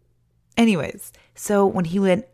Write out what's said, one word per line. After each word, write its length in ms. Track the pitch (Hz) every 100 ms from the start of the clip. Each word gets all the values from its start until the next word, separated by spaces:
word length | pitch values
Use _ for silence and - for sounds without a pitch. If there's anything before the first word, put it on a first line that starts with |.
| _ _ _ _ _ -
anyways, 560 | 226 185 - - - - _
so 320 | - - 202 196
when 200 | - 165
he 120 | 185
went 280 | 196 180 -